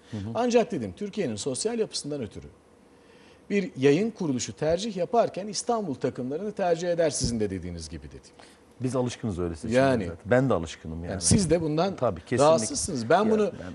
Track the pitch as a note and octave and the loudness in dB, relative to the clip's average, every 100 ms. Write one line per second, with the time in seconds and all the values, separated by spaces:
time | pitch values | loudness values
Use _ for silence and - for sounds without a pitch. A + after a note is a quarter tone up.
0 | - A2 G2+ A#2 B3 A#3 G#3+ F3 G#2+ F2 | -12 -10 -6 -2 2 4 2 -2 -6 -8
1 | G#3 G#3+ D#3 G#2+ - B2+ G#3+ A#3 G3+ - | -8 -4 -4 -4 -4 -4 -4 -2 -4 -6
2 | C#3+ D3 A2 - C#2+ - _ _ _ _ | -8 -6 -8 -10 -16 -18 _ _ _ _
3 | - - - - - D4+ C#4 - C3+ D3 | -20 -20 -20 -18 -2 -2 -2 2 4 6
4 | A3+ - E3+ B2+ - A2 D#3 F3 A3 F#3 | 2 -2 -2 -2 -4 -4 0 0 -2 -4
5 | E3+ A#3 F3+ - G#3+ F#3+ - A#3 G3 B2+ | 0 2 2 -2 -8 -6 -2 -2 -2 -2
6 | C3+ A#2+ B2 D3 G#3+ G3+ F#3 E3 F3+ E3+ | -4 -4 -6 -6 -6 -2 0 0 0 2
7 | D#3+ - D#3 A#2+ G#2 F#2+ F2 E2+ D#2 D#2 | 2 2 -2 0 -2 -2 -6 -10 -10 -12
8 | D2 D2 - - - - _ - B2+ B2+ | -14 -18 -20 -20 -20 -20 _ -6 -4 0
9 | B2 - A#2 F2 F2+ E2 A2+ A#2+ C3+ B2+ | -2 -2 -4 -2 -2 -4 0 4 4 2
10 | F2+ E2 G2+ B2 C3+ G2 E2 - D#2+ D#2+ | -2 -6 2 4 4 2 -2 -10 -10 -8
11 | E2+ F#2+ - A3+ F3 E3 D#3+ D3+ F#3+ F#3 | -6 -2 4 4 4 2 2 0 -2 0
12 | A#2+ E2+ - A#2+ D3 D#3+ A3 C#4 - C#3+ | -2 -2 0 4 6 6 2 -4 -4 -2
13 | A2+ E3+ A3 G#3+ G#3 - F2+ | 2 4 4 2 0 -4 -12